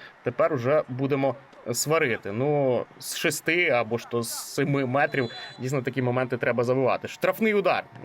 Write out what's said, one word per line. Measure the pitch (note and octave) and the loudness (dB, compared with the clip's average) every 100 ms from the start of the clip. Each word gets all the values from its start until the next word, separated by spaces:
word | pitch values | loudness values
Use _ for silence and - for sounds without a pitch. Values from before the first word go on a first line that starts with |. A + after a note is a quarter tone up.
| - - | -20 -10
тепер | C#3 - D#3+ | -4 0 2
уже | D3 A#2+ D3+ - | 2 2 2 0
будемо | B2+ C3+ C#3 C3+ - - - - | -2 0 2 0 -2 -10 -12 -6
сварити. | A#2+ C#3+ D#3+ C#3+ G#2 G2 | -4 0 2 2 0 -4
Ну, | G#2 C#3 D3 C3+ A#2+ - - | -2 0 2 2 2 -2 -10
з | - - | -10 -2
шести | F3 D#3 - E3 F3 | -2 0 0 0 2
або | A#2+ A2 A#2 | 2 0 -4
ж | - | -2
то | A#2+ | -4
з | A#2 | -4
семи | - - - C#3 C#3 C3 | -6 -6 -2 0 0 2
метрів | C3+ D3 C#3 A#2 - - - | 2 2 0 -2 -4 -14 -10
дійсно | B2+ C#3 | -4 -2
такі | B2 B2+ | -2 0
моменти | B2 B2 B2+ B2 | 0 0 0 0
треба | C3 A#2 | 0 0
забивати. | A#2+ C3 B2+ F#2+ G#2+ | 2 2 2 0 -4
Штрафний | - F3 F3+ A3 | -4 -2 0 2
удар | G#3 F3+ A2+ - - | 2 2 0 -2 -10